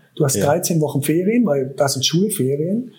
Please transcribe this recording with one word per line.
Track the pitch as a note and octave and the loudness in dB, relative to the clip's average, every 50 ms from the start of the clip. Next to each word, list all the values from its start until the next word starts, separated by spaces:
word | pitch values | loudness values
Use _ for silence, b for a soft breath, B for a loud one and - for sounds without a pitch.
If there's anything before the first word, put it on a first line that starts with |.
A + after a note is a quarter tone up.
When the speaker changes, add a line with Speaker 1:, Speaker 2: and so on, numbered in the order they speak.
| b b b | b b b
Speaker 1:
du | - D3+ | -2 -2
hast | C3+ - | 0 0
Speaker 2:
Ja. | G#2 F#2+ | 0 2
Speaker 1:
dreizehn | C#3 D3 F3 - - F3 D#3+ | 2 2 0 0 0 0 0
Wochen | D3+ C#3 - C#3+ | 0 0 -2 -2
Ferien, | C3+ - D3+ E3+ F3+ G3 A3+ B3 A#3 | -2 0 0 0 2 2 2 2 2
weil | F3 C#3+ C#3 C3 C3 - | 2 2 0 -2 -2 -2
das | - C#3+ C#3 - | 0 0 0 0
sind | C3 B2 | -2 -2
Schulferien, | - - E3+ G3 G#3+ G#3 - B2+ C3 C#3 C#3+ D#3 F3 G3+ A#3 B3+ B3 B | 0 0 0 0 0 0 -2 -2 0 0 -2 -2 -2 -2 -4 -4 -8 B